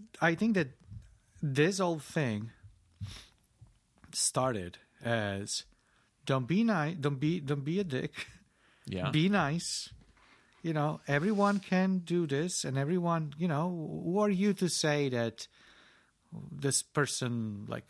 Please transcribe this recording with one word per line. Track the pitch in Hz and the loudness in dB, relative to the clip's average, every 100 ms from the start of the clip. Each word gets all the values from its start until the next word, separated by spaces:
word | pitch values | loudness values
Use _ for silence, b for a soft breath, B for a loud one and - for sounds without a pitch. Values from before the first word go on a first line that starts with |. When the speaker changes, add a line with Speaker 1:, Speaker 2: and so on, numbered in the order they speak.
| - - | -16 0
Speaker 1:
I | 170 170 | 0 2
think | 220 196 | 2 2
that | 143 - - - - - _ - | 0 -4 -18 -18 -18 -20 _ -6
this | 151 131 156 196 | -2 2 2 4
whole | 185 165 | 0 -2
thing | - - 135 104 110 - - - _ _ B B B _ _ _ - _ _ _ - | -4 -2 0 0 -4 -14 -20 -20 _ _ B B B _ _ _ -20 _ _ _ -10
started | - - - 127 110 87 - - _ | -2 0 2 0 0 -6 -12 -20 _
as, | 117 117 104 98 104 - - b b b b b - | -2 0 0 -4 -4 -8 -8 b b b b b -2
"Don't | 135 120 | -2 2
be | 175 | 2
ni-, | 233 196 151 170 | 2 2 0 -2
don't | 143 139 | -2 0
be, | 151 175 | 0 -2
don't | 143 143 135 | -2 -4 -2
be | 180 | -2
a | |
dick. | 190 127 - - - - _ b b b - | -2 -4 -4 -8 -14 -14 _ b b b -8
Speaker 2:
Yeah. | 95 90 | -2 0
Speaker 1:
Be | 151 175 | 2 4
nice. | 202 147 160 - - - - - b b b b b | 4 2 -2 -4 -8 -8 -14 -20 b b b b b
You | 165 | -4
know, | 156 147 151 - | 0 0 -2 0
everyone | 143 175 208 202 202 | 2 2 4 4 2
can | - 185 190 185 | 2 2 4 2
do | 170 175 165 | 0 0 2
this, | 139 175 - 147 | 0 0 -2 -2
and | 131 | 0
everyone, | 139 180 170 165 156 143 | 0 2 2 0 -2 -2
you | 175 | 0
know, | 143 175 175 156 156 | 0 0 -2 -6 -4
who | 165 185 | -2 2
are | 208 | 4
you | 185 202 196 | 4 4 4
to | 180 | 0
say | - 160 147 143 | 2 2 4 2
that | 123 117 - - B B B B B B _ _ - - | 2 0 -2 -16 B B B B B B _ _ -14 -12
this | 143 143 131 | -4 0 0
person, | - - 135 - 127 120 110 101 110 | 0 0 0 0 -4 -2 -4 -6 -8
like, | 113 - | -10 -10